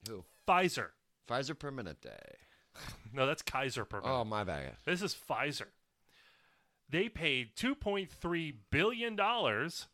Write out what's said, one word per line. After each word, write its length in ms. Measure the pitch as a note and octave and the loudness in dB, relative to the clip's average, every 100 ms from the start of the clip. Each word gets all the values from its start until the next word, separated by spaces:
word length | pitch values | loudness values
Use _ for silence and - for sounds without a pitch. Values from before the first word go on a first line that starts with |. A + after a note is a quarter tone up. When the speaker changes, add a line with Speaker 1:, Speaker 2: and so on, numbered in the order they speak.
| - | -10
Speaker 1:
Who? 160 | G#2+ - _ - | -10 -12 _ 4
Speaker 2:
Pfizer. 440 | F3+ F#3 - F#2+ - _ _ - | 6 6 2 -6 -8 _ _ -4
Speaker 1:
Pfizer 280 | A#2+ C#3 D#3 | -2 -2 -4
Permanente. 600 | C#3+ C3+ G2 D2+ A#1 G1+ G1+ - - _ _ - - - G#2+ | -6 -6 -8 -10 -12 -14 -16 -20 -20 _ _ -16 -14 -14 -10
Speaker 2:
No, 140 | B2+ C3+ | 0 2
that's 160 | D#3 | 2
Kaiser 420 | - - C3+ B2 | -2 0 0 -2
Permanente. 220 | G#2 G#2 G#2 C3 | -4 -4 0 0
Speaker 1:
Oh, 40 | |
my 200 | A2 G#2+ | 2 0
bad. 320 | G2 D#2 C2+ - | 0 -2 -4 -8
Speaker 2:
This 180 | - F3 | -2 0
is 120 | F#3+ - | 0 -4
Pfizer. 500 | - A#2 C#3 C3+ - _ _ _ _ _ - _ _ _ _ _ _ | -4 0 0 -2 -8 _ _ _ _ _ -20 _ _ _ _ _ _
They 220 | D3 A3+ | 0 0
paid 480 | - D#3+ C3 A#2+ - | 0 0 2 -2 -2
two 180 | A#3+ | 0
point 360 | C#4 - G3+ F#3+ | 0 0 -2 -2
three 420 | - F3 E3+ E3 A#2+ - | -6 -2 -2 -2 -8 0
billion 460 | C#3 G3 A#3+ A#3 G#3+ | 4 4 2 -2 2
dollars 720 | G3+ A#3+ D#3+ G#2 D3+ - - | 2 4 4 2 0 -4 -12